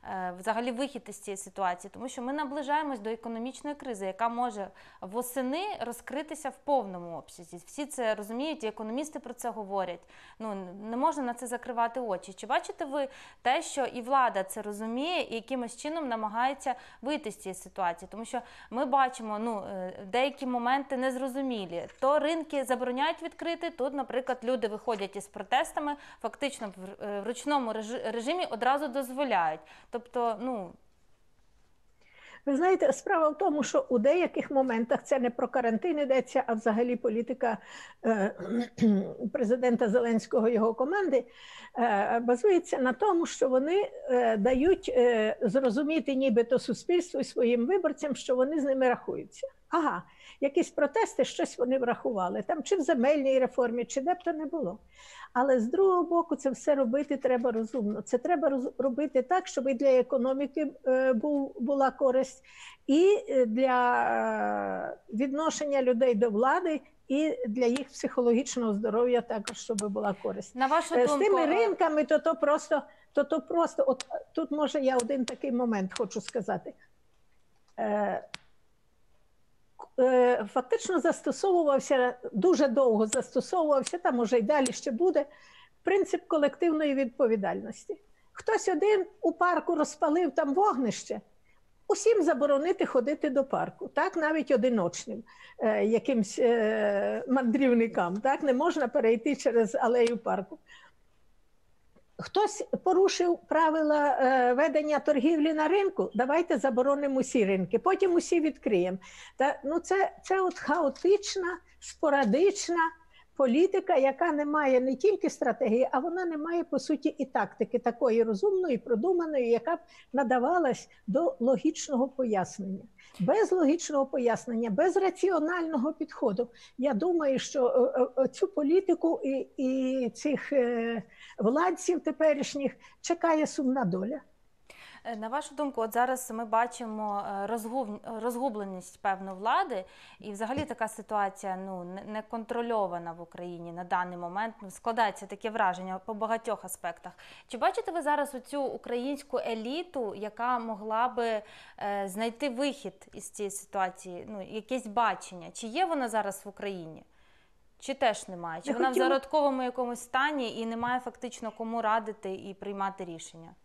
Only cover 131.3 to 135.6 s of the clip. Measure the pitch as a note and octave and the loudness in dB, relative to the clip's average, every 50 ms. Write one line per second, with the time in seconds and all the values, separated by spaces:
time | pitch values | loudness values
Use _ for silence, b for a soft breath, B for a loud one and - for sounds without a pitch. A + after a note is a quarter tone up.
131.3 | B - G3+ G#3+ B3 D4 F4 F#4 F4 - - - F4 D#4 - D#4+ D4+ - D#4 D#4 | B 0 0 2 2 4 2 2 0 -2 -2 0 -2 0 0 -4 0 2 4 4
132.3 | D4 C#4 C#4+ - - C#4+ C#4 B3+ - B B B B B - - E4+ E4+ - E4 | 4 2 -2 -4 -4 -2 -4 -4 -4 B B B B B -4 -4 -2 0 2 2
133.3 | D#4+ D#4 D4+ - - - C#4 B3+ C4 C4+ A#3+ F3+ F3 F#3 F#3+ A3 D4 C#4+ - _ | 2 2 2 0 -2 -2 0 0 0 0 0 0 0 -2 -4 -4 -6 -8 -10 _
134.3 | _ _ _ _ _ _ _ B B B B B B B B A3+ A#3 G#3+ A3 A3 | _ _ _ _ _ _ _ B B B B B B B B -12 -10 -8 -8 -6
135.3 | B3 D4 D4+ - C#4+ C4 | -6 -6 -6 -8 -6 -4